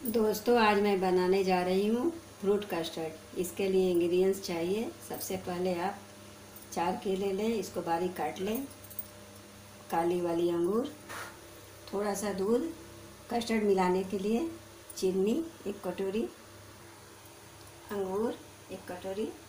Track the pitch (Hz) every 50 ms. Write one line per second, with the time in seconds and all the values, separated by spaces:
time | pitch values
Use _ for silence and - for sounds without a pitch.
0 | - 240 208 240 214 214 202 202 - 240 240 240 220 208 208 202 202 208 202 190
1 | 190 185 180 185 180 180 190 196 190 190 185 180 180 180 185 190 208 214 226 240
2 | 262 339 330 - - - - - 202 190 208 196 202 - 185 165 160 - - 170
3 | 160 156 156 - - - - - 180 180 - - 196 190 190 190 185 185 180 170
4 | 170 175 175 180 185 190 196 196 - - 175 170 165 175 196 220 233 330 - -
5 | - - 156 151 - - 190 185 185 185 180 175 180 185 180 170 175 196 202 -
6 | - - - - - - - - - - - - - - - - 170 185 185 -
7 | - 208 190 185 202 196 190 190 214 226 233 214 180 - - 180 - 170 170 170
8 | 180 180 180 - 156 156 160 - 185 202 220 262 277 277 - - - - - -
9 | - - - - - - - - - - - - - - - - - - - 165
10 | 170 175 180 180 175 170 170 170 175 175 170 170 170 175 202 233 277 302 - -
11 | - - - - - - - - - - - - - - - - - - - 196
12 | 208 208 196 196 214 208 190 185 190 202 233 247 330 165 - - - - - -
13 | - - - - - - 226 233 226 - 226 226 214 202 190 190 185 180 185 185
14 | 190 - 214 196 190 208 226 240 330 330 - - - - - - - - - -
15 | - 185 185 190 190 208 247 320 330 - - - - 196 202 - - 185 180 190
16 | 190 190 190 220 320 370 - - - - - - - - - - - - - -
17 | - - - - - - - - - - - - - - - - - - 214 202
18 | 190 185 185 208 226 247 302 - - - - - - - 185 180 - - 180 180
19 | - 190 196 202 226 302 - - -